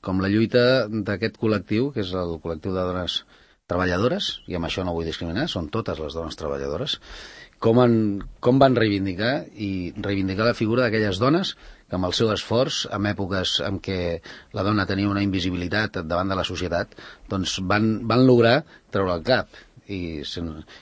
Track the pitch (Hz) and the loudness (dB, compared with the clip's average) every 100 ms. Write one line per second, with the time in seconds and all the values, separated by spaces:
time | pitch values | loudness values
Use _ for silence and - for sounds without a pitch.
0 | - 92 95 104 113 123 123 131 107 110 | -2 0 2 2 4 4 4 4 0 -4
1 | 104 101 110 - 113 104 - 107 139 131 | -2 -2 -2 -2 0 0 0 0 0 -2
2 | 92 92 87 82 85 80 98 95 92 90 | -4 -4 -4 -6 -6 -6 -4 -2 -2 -2
3 | 87 - - - _ _ _ 87 92 90 | -4 -6 -10 -20 _ _ _ 0 0 2
4 | 120 190 - - - 87 82 - 90 85 | 0 0 -6 -10 -8 -6 -4 -4 -4 -2
5 | 82 80 82 87 151 92 78 113 110 80 | -4 -4 -6 -4 -4 -4 -4 -4 -4 -6
6 | 76 80 82 73 76 71 69 78 143 - | -6 -6 -8 -8 -6 -4 -4 -4 -4 -6
7 | - - - - - _ 117 117 123 113 | -10 -18 -18 -20 -20 _ 4 6 6 6
8 | 107 98 - - 123 131 135 123 110 101 | 2 -2 -8 -2 2 6 6 6 2 2
9 | 98 90 110 143 - - 101 95 87 107 | -2 -2 -2 -2 -6 -8 -4 -4 -6 -6
10 | 98 98 95 95 113 117 110 120 123 110 | -4 -2 -2 0 0 2 0 2 2 2
11 | 107 92 127 165 190 - - - _ 90 | 0 2 2 2 0 -8 -18 -20 _ -2
12 | 92 - 113 98 - 110 139 - - 101 | -2 2 2 0 0 0 0 -2 -4 -2
13 | 101 101 95 95 90 - 73 98 - 92 | -2 -2 -2 -2 0 -2 -2 -4 -4 -4
14 | 87 85 - - - 107 98 104 92 98 | -2 -4 -10 -20 -10 -2 0 2 0 0
15 | 101 101 101 95 87 90 90 104 110 - | 0 2 0 0 -2 -2 -2 -2 -2 -4
16 | 80 85 95 95 85 90 90 85 107 - | -2 -2 0 -2 -2 -4 -2 -2 -4 -10
17 | - - - 95 90 - 92 104 110 107 | -20 -20 -6 -4 -2 -4 0 2 2 0
18 | 110 117 131 120 113 131 156 - _ 104 | 2 6 8 8 8 4 0 -20 _ -2
19 | 95 87 78 127 - - - - - 98 | 0 0 0 0 0 -14 -20 -20 -10 -6
20 | 87 78 71 - 85 78 - - | -6 -8 -8 -8 -8 -8 -16 -20